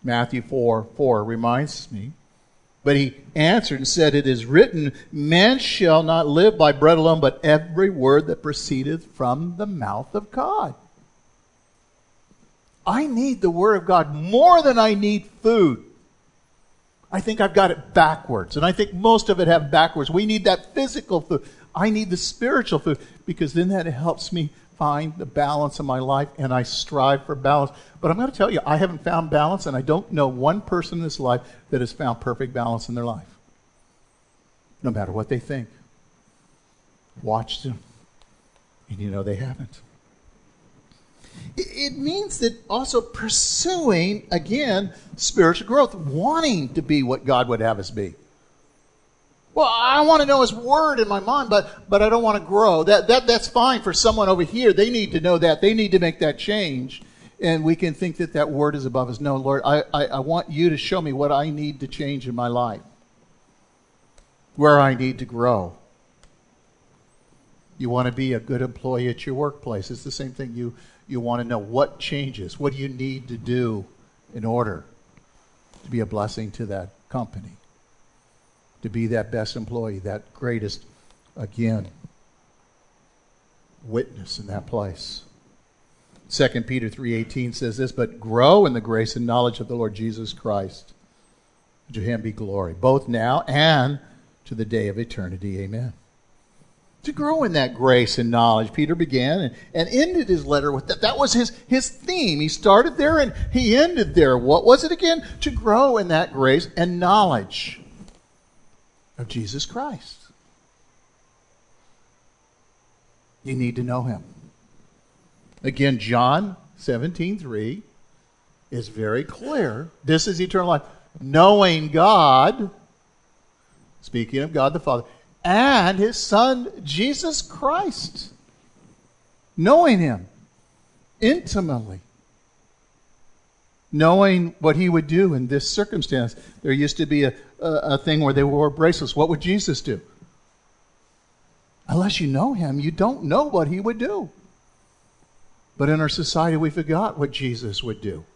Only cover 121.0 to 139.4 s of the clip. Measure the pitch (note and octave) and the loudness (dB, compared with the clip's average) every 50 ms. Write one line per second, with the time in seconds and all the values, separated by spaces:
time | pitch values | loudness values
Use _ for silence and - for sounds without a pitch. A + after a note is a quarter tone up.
121 | _ _ _ - C3 C3+ C#3+ D#3+ F3 G3 G#3 G3+ G3 F3+ E3 D#3+ D#3 D3+ D3 D#3+ | _ _ _ -14 -8 2 6 8 8 8 8 8 6 4 4 0 -2 0 2 4
122 | F3 G#3 G#3+ F#3 D#3 C#3+ C3 C3 C3+ F#3 B3+ C4 G#3 F#3+ - - _ _ _ _ | 6 6 6 8 8 8 8 8 6 6 2 0 -8 -10 -10 -18 _ _ _ _
123 | _ _ _ _ _ _ _ _ _ _ _ _ _ _ _ _ _ _ _ - | _ _ _ _ _ _ _ _ _ _ _ _ _ _ _ _ _ _ _ -20
124 | - - - A#2+ A2+ A#2 C3 C3+ C#3+ D#3+ D#3+ D3 C3 C#3+ D3+ E3+ - D3+ B2+ A#2+ | -20 -8 -6 -6 -6 -4 -4 -6 -6 -4 -2 0 0 0 0 -2 -2 -2 -2 -4
125 | A#2 - - _ _ _ _ _ - F3 F#3+ G#3+ B3+ C#4 C4+ A#3 F3+ F3+ G3 F#3+ | -4 -10 -20 _ _ _ _ _ -2 0 2 4 4 4 4 4 4 2 2 2
126 | G3+ A#3 A#3 - - - G3+ G#3 A#3+ C4 C4 B3 A#3+ G4+ A4+ C#4 F3+ C#3+ C#3+ E3 | 0 0 -2 -6 -4 0 2 4 4 4 2 -2 -6 -10 -12 -14 -10 -8 -4 -2
127 | A3 C#4 C#4+ - - E4 D#4 - - - - - D4 C#4 D#4 F4+ G#4 F4 - - | -2 -2 -2 -4 -6 -6 -6 -6 -10 -10 -12 -4 -4 -2 -2 -2 -4 -4 -6 -8
128 | - - - - - - - _ _ _ _ _ _ _ _ _ _ _ _ _ | -12 -14 -14 -16 -18 -18 -20 _ _ _ _ _ _ _ _ _ _ _ _ _
129 | _ _ _ _ _ _ _ _ _ _ _ - D#3+ G#3 C#4+ E4 F4 D4+ A3+ F#3 | _ _ _ _ _ _ _ _ _ _ _ 0 4 6 6 6 8 6 4 4
130 | E3 C#3+ A2+ F#2 F2+ - _ _ _ _ _ _ _ _ _ _ _ _ _ _ | 2 0 -2 -4 -8 -16 _ _ _ _ _ _ _ _ _ _ _ _ _ _
131 | _ _ _ _ A3 A#3 D4+ F4 - - - G3+ F3+ D#3 C3+ A#2 A2 G2+ F#2 F#2 | _ _ _ _ 2 2 2 2 -2 -4 -4 -4 -2 -2 -4 -6 -6 -10 -14 -18
132 | _ _ _ _ _ _ _ _ _ _ _ _ _ _ _ _ _ _ _ _ | _ _ _ _ _ _ _ _ _ _ _ _ _ _ _ _ _ _ _ _
133 | _ _ _ _ - - _ _ _ _ _ _ _ _ _ _ _ _ - D3+ | _ _ _ _ -20 -20 _ _ _ _ _ _ _ _ _ _ _ _ 0 4
134 | D#3 E3 F3 G3 G3+ G3 F#3 F3+ F3 E3 - _ D3+ D#3 D3 D#3+ F#3 F3+ E3 D#3+ | 4 6 6 6 6 6 4 2 0 -2 -6 _ 2 2 2 4 2 2 2 2
135 | D3+ C#3+ D#3+ F3+ G3 F#3 D3+ B2+ B2+ A#2+ C#3+ C#3 - - - - G#3 G#3 A3 F#3 | 0 2 2 2 4 2 2 -2 -2 -2 -2 -2 -2 -2 -2 -4 -4 -2 -4 -6
136 | - - C#3+ B2+ A#2+ A#2 - - - - _ - - D3+ C3+ C#3 D3 D3 - - | -4 -2 -2 -2 -2 -4 -6 -12 -20 -20 _ -8 -2 -2 0 0 0 -2 -2 -4
137 | D#3+ C#3 D3+ D3 C#3+ C3 - - - - _ - - E3 D#3 D3+ - D3 C#3 C#3 | -2 0 2 2 2 0 -2 -6 -20 -20 _ -8 -6 -4 -2 -2 -2 -2 -2 -2
138 | - E3 D#3 D3+ D3+ C#3 C3+ C#3 C#3 C#3+ C#3 C#3+ D3+ D3 C#3 D3+ D#3+ E3+ E3 - | 0 0 0 2 2 2 2 2 2 2 2 2 0 0 2 2 2 2 2 0
139 | D#3 B2 - D3 D#3 E3 E3 D3 | -6 -6 0 0 2 2 2 -2